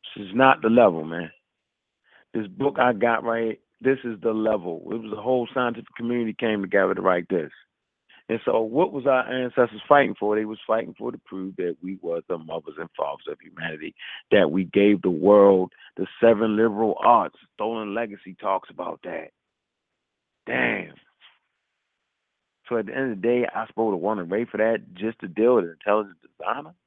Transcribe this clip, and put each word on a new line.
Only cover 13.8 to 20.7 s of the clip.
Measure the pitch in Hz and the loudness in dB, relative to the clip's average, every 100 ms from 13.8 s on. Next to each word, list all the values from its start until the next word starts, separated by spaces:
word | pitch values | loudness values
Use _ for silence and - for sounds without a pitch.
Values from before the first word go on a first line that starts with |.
| 78 _ - - _ | -14 _ -18 -18 _
that | 104 82 | 4 4
we | 85 | 0
gave | 90 101 101 101 | 0 2 4 4
the | 92 | 0
world | 82 92 104 101 95 90 _ - - | 2 6 8 8 6 2 _ -20 -10
the | 95 - | -10 2
seven | 113 107 110 | 4 4 2
liberal | 104 113 104 110 - | 2 2 2 -2 2
arts. | 107 120 90 _ _ | 4 4 2 _ _
Stolen | _ 110 113 104 | _ -6 -6 -6
Legacy | 104 117 101 95 90 | -6 -8 -10 -18 -10
talks | 101 95 - | -4 -4 -4
about | 85 90 80 | -12 -10 -10
that. | 87 82 78 _ _ _ _ _ _ _ _ _ _ _ - | -12 -12 -14 _ _ _ _ _ _ _ _ _ _ _ -8
Damn. | 123 120 | -4 -2